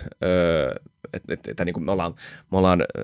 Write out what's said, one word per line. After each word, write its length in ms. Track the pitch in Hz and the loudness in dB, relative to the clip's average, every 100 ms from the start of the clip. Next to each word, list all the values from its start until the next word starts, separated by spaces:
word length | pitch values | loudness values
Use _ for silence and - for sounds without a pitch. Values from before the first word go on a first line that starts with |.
| - - | -10 -4
ö, 520 | 90 90 85 80 67 - - _ - | 2 4 4 2 0 -4 -12 _ -12
et, 100 | - - | -12 -8
et, 160 | - 52 | -8 -8
että 180 | - 87 | -4 -4
niinku 140 | 85 | -2
me 120 | 78 | -2
ollaan, 240 | 95 85 - - - _ | -2 -2 -6 -16 -20 _
me 60 | 95 | 4
ollaan, 240 | 92 90 | 4 4
ö, 40 | - - | 0 -4